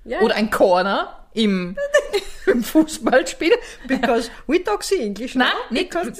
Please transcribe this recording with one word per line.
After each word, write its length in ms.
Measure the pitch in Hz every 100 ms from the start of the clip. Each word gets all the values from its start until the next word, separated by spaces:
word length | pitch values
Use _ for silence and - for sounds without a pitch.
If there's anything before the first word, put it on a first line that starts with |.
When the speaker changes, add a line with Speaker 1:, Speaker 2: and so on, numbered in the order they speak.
Speaker 1:
Ja. 160 | 226 294
Speaker 2:
Oder 140 | 226
ein 140 | 208 214
Corner 760 | - 220 180 190 233 359 - -
im, 440 | - 214 185 175 208 571 587 -
<laughs> 340 | 403 - - -
im 160 | 240
Fußballspiel. 920 | - 320 320 - 226 262 - - 320 480 - - 247
Speaker 1:
Because 420 | 262 240 233 - - -
we 140 | 349
talk 200 | 392 415
the 120 | - 381
English 360 | 214 196 254
Speaker 2:
Nein, 120 | 262 285 415 -
Speaker 1:
now. 40 |
Speaker 2:
nicht. 160 | 247 370
Speaker 1:
Because 200 | 339 226